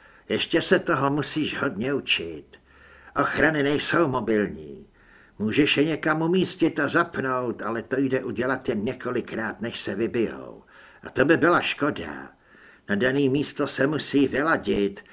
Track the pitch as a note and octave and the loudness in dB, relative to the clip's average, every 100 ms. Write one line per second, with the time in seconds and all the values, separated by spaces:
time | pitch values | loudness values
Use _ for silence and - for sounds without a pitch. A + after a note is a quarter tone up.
0 | - - _ A2+ - E3 - F3+ - D3+ | -20 -20 _ -2 2 2 4 2 2 0
1 | C#3 D3 C3+ D#3+ B2+ - C#3 F#2+ B2 C#3 | 2 0 -2 -2 -4 -2 -4 -4 -4 -4
2 | - - E2 D2+ - - _ - - - | -2 -2 -2 -10 -16 -20 _ -20 -20 -20
3 | - - C3+ - D3 D#3 C#3 D3 - D#3 | -10 -2 -2 2 2 4 2 0 0 2
4 | D#3+ B2+ G#2+ G#2+ F#2+ D#2 D2+ C#2+ D2 _ | 2 0 2 2 0 -4 -12 -16 -18 _
5 | - - - - G#2+ A2 D3 C#3 D#3 D3 | -20 -20 -20 -6 -2 2 2 4 2 0
6 | D#3+ D#3 E3 F#3 F3+ - D#3+ D#3 C#3+ D#3+ | 0 0 2 2 2 2 0 2 0 2
7 | E3+ - C3 B2+ B2 G#2+ G#2+ A2+ - C3 | 0 -2 -4 -2 -2 -4 -6 -6 -4 -2
8 | C#3 C3 A2+ G#2 B2+ C3 - A2 A2 B2 | 0 0 -2 -2 -2 -2 -2 -2 -4 -6
9 | B2 A#2+ - G#2+ A2 - A2+ - - G2+ | -4 -4 -4 -6 -6 -6 -8 -6 -6 -2
10 | A2+ A#2 G2+ C2 B1 A1 - - - - | -2 0 -2 -4 -14 -18 -20 -20 -20 -20
11 | - - C#3 D#3 D3+ D#3+ - - C#3+ - | -8 0 4 6 6 4 0 -2 -4 -4
12 | D#2+ C#2 C2+ - _ - - - - G2+ | -8 -12 -16 -20 _ -20 -20 -20 -4 0
13 | B2+ C3+ C#3 C#3 C#3 - C#3+ - C3+ D3+ | 2 4 2 2 0 -2 -4 0 0 0
14 | - C#3 C3+ A#2+ D#3 D3+ G#2 G2+ G2+ G2 | 0 2 4 2 0 0 0 0 0 -2
15 | - | -14